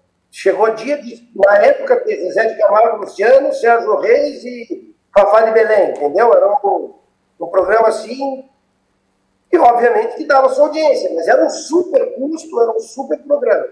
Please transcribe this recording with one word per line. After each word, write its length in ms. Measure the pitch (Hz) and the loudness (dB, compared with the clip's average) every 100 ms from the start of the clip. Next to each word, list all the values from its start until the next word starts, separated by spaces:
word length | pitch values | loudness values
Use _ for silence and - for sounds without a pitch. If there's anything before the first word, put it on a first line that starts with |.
| _ _ _ | _ _ _
chegou 440 | - 202 175 220 | -6 -2 0 0
dia 220 | 220 247 285 | -2 -4 -8
de, 300 | 233 - _ 196 | -8 -20 _ 0
na 220 | 196 208 | 2 4
época, 420 | 240 - - 247 | 4 2 0 -2
ter 160 | - 202 | -2 -6
Zezé 300 | 180 185 220 | -4 -2 -2
de 120 | - | 0
Camargo, 460 | 202 208 226 220 | 0 2 2 0
Luciano, 480 | 196 - 214 269 277 | -8 -2 2 4 2
Sérgio 480 | - 226 233 214 202 | -2 0 0 0 -2
Reis 420 | 214 269 294 285 | 2 2 0 -6
e 520 | 247 247 233 339 - _ _ | -14 -14 -14 -14 -16 _ _
Fafá 280 | 202 196 220 | 2 4 4
de 100 | 226 | 2
Belém, 380 | 220 220 214 165 | 2 2 2 0
entendeu? 420 | - 147 170 233 | -2 -2 0 4
Era 260 | 190 196 208 | 4 2 0
um, 300 | 392 185 - - _ _ _ - | -2 -4 -6 -16 _ _ _ -16
um 80 | 165 | -10
programa 400 | 185 180 220 220 | -6 -2 2 0
assim, 600 | - 214 262 277 262 - _ _ _ _ _ _ _ _ _ _ | -2 -8 -10 -8 -10 -14 _ _ _ _ _ _ _ _ _ _
e 60 | 339 | 2
obviamente 580 | 240 240 240 214 - - | 4 4 2 0 -2 -6
que 100 | 294 | 0
dava 220 | 277 262 | 2 2
sua 200 | - 294 | 2 0
audiência, 440 | 302 311 240 185 | 2 0 0 -2
mas 140 | 165 165 | -4 0
era 160 | 254 | 2
um 60 | 320 | 2
super 640 | - - 330 370 277 - | -4 -4 -2 0 0 -2
custo, 460 | - 285 320 - 233 | -6 -8 -8 -6 -2
era 100 | 233 | -2
um 100 | 226 | -2
super 380 | - - 277 294 | -8 -12 -8 -8
programa. 480 | 294 285 240 139 - | -4 -2 0 -2 -2